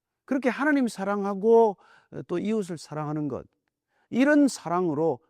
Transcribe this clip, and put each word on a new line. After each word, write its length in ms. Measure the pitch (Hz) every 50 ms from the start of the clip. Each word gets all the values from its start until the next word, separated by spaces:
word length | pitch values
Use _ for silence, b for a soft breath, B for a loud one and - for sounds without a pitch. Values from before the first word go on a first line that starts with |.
| _ _ _ _ _
그렇게 240 | - 262 285 240 254
하나님 400 | 208 - 269 302 294 277 254 226
사랑하고 880 | - - 196 196 202 202 196 202 202 190 190 226 233 233 226 220 185 b b b b b b b - 147 143 -
또 100 | 180 175
이웃을 400 | 185 202 220 220 196 175 180 147
사랑하는 500 | - - 151 151 151 147 151 151 151 143
것, 160 | 123 95 - - _ _ _ _ _ _ _ _ _ _ _ _
이런 380 | - 226 269 285 302 294 285 254
사랑으로 680 | - - - 160 170 175 185 170 147 143 160 165 135 120 _